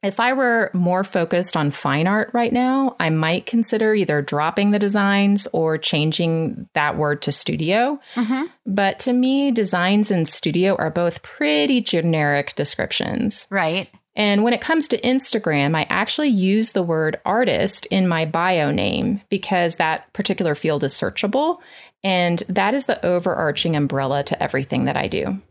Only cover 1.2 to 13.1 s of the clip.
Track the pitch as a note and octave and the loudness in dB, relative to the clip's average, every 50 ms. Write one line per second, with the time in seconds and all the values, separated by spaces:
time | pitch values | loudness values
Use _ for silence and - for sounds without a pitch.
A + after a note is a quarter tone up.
1.2 | E3+ E3 - F3 F3+ - - E3+ D3+ C#3+ C#3+ - - C#3+ C3+ D3 D#3+ F#3 G3+ G#3+ | 0 0 0 0 0 0 -2 0 0 -2 -2 -2 -4 -2 0 0 0 0 0 0
2.2 | - - - A#3+ A#3+ A3+ - B3 B3 B3+ C4 C4+ C4+ C4 - - - D#3+ D#3+ D#3+ | -2 0 0 0 0 0 0 0 2 2 2 2 0 0 -2 -2 -2 0 0 0
3.2 | D3+ D#3+ E3 - - - - A#3 A3+ - - A3 A3+ A3 G#3+ G#3+ F#3+ D#3+ D3+ D3 | 2 0 0 -2 -4 -2 -2 0 0 2 0 2 2 2 2 2 2 0 0 -2
4.2 | C#3+ - - D3 D3+ D#3+ E3 - G3+ G3+ G#3 G#3 G#3 G3+ G3+ G#3 G3+ G3 G3+ G3+ | -2 -2 -2 -2 -2 0 0 0 2 2 2 2 2 0 0 2 2 2 2 2
5.2 | G3+ G3+ G3+ G3+ - - - E3 E3 D#3+ D#3+ D#3 D#3 - - D#3 D3+ D#3 D#3+ - | 4 4 2 2 0 -2 -2 0 0 0 0 -2 -2 -2 0 0 0 0 0 0
6.2 | E3+ E3 E3 E3 D#3+ D#3+ - - - - _ - D3 D3 D3+ - D3+ D3 D3 D3 | 0 0 0 0 -2 -2 -4 -8 -12 -6 _ -2 0 0 0 0 0 -2 -2 -2
7.2 | - - - - - - D#3+ D3+ D#3 D#3 F#3 G#3+ A#3+ C4+ D4 C#4 _ - - A#3 | -2 -2 -2 -2 -2 -2 -4 -2 -2 0 0 2 2 0 -2 -4 _ -10 -4 -4
8.2 | B3 G#3+ B3 C4 D4 E4+ - _ _ - F#3+ G3+ G3 G3 - - - B3+ B3 B3 | -2 -2 0 -2 -4 -6 -8 _ _ -4 -2 0 0 0 0 -2 -2 0 2 2
9.2 | B3 C4 C4+ C#4 C#4 C#4 B3+ A3+ G#3+ F#3+ F#3+ F3+ F3 F#3 G3+ G#3 G#3+ G3+ G3+ F3 | 2 2 2 2 2 2 2 0 0 0 2 2 2 4 4 4 4 4 2 2
10.2 | D#3+ - - - - E3 D3+ E3+ F3+ G3 G3 - - D#3+ D#3 F3 F3 E3+ E3 - | 2 0 0 -2 -2 0 0 2 2 2 2 2 0 -2 0 0 0 0 -2 -4
11.2 | _ - - - D4 D4 D4+ D4 D4 C#4 C#4 B3 G#3+ - - E3+ D#3+ E3+ E3 D#3 | _ -16 -8 -2 0 0 2 2 2 2 2 0 0 0 -2 0 2 2 2 2
12.2 | D3+ D3 C#3+ C#3+ C#3+ - - - C#3+ D3+ - - - - - - - - | 2 2 2 0 -2 -4 -4 -4 -2 -2 -2 -2 -4 -4 -2 -4 -4 -2